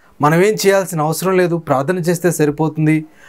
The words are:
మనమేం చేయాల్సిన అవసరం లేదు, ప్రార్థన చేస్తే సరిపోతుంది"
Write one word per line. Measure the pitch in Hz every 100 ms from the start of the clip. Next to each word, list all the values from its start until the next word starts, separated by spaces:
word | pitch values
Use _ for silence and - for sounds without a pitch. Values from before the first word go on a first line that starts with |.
| _ -
మనమేం | 143 165 202
చేయాల్సిన | 214 190 196 180 165
అవసరం | 151 156 180 185
లేదు, | 175 170
ప్రార్థన | 160 131 135 185
చేస్తే | 165 170 175
సరిపోతుంది" | 160 151 147 156 151 156 156 156 -